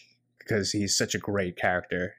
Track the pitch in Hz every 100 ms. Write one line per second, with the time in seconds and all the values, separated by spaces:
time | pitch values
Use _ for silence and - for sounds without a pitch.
0 | - _ _ - - 110 95 107 98 -
1 | 110 101 - 101 90 - 101 90 - 90
2 | 92